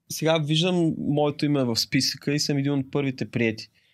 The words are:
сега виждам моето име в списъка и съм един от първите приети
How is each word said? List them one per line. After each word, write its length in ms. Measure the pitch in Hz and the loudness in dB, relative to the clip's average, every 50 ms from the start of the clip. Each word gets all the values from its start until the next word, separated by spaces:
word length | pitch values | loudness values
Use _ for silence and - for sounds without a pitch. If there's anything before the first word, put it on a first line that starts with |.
| _ - | _ -12
сега 280 | - - 156 160 165 | -8 -2 0 2 2
виждам 560 | 165 147 143 156 156 170 185 180 175 165 160 - | 2 2 2 2 2 2 2 2 2 2 2 0
моето 480 | - - - 147 147 147 147 143 - 151 | -2 -2 0 0 2 2 0 0 0 0
име 180 | 147 147 139 131 | 2 2 2 2
в 120 | 120 113 | 0 0
списъка 580 | 110 - - - 135 131 - - - - 147 143 | -2 -2 0 0 0 0 -2 -4 -4 -4 -2 -2
и 60 | 147 | 0
съм 180 | - - 147 | 0 0 0
един 140 | 143 139 143 143 | 0 0 0 0
от 180 | 139 131 - | -2 -2 -2
първите 380 | - 143 139 135 131 - 120 107 | -2 -2 -2 -2 -2 -4 -6 -4
приети 380 | - 117 117 113 110 110 - - _ _ _ _ | -2 0 0 0 0 -4 -8 -16 _ _ _ _